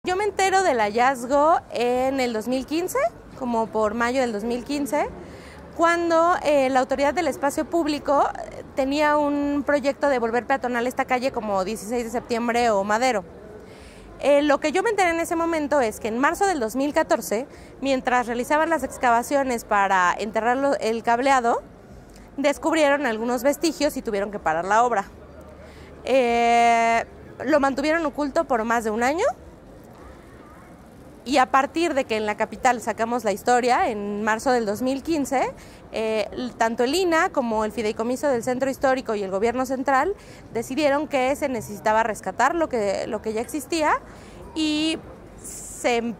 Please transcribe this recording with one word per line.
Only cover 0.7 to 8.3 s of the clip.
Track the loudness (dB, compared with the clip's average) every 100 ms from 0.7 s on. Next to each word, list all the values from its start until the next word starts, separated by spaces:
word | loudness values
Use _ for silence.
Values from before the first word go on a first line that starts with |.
| 2
hallazgo | 2 2 2 0 0 2 4 2 0
en | -2 0 0 0 0
el | -2
dos | -2 -2
mil | -4 -2
quince, | -4 -2 -2 -2 -4 -20 -10
como | -4 -2 -2
por | 0 0
mayo | 0 0 0
del | 0
dos | -2
mil | -4 -6
quince, | -4 -4 -2 -2 -2 -8 -16 -18 -18 -20 -16
cuando, | 0 2 2 2 4 4 2
eh, | 2 2 4
la | 2
Autoridad | 2 0 0
del | 0 -2
Espacio | -2 -2 -2
Público, | -2 -2 0 -2 0 2
eh, | 2